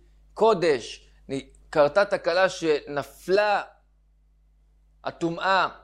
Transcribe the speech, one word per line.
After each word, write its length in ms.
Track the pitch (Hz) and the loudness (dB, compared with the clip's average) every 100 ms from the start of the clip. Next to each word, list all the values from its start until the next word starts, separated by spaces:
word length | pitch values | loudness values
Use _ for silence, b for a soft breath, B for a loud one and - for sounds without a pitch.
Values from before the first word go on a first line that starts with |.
| _ _ _ | _ _ _
קודש, 720 | - 220 202 165 131 - - b b - 135 - _ - 160 | 0 2 2 2 0 -2 -16 b b -10 -10 -10 _ -6 2
קרתה 300 | 147 151 202 | 2 4 0
תקלה 440 | 190 175 175 190 | 0 -2 2 0
שנפלה 1120 | - 165 147 - 143 - - - 196 214 196 - _ _ _ _ _ _ _ _ _ _ _ _ _ | 0 -2 -2 -2 -8 -8 -12 -2 0 2 0 -4 _ _ _ _ _ _ _ _ _ _ _ _ _
הטומאה 640 | 131 - 170 170 180 190 160 - | -12 -6 -6 -4 0 0 0 -4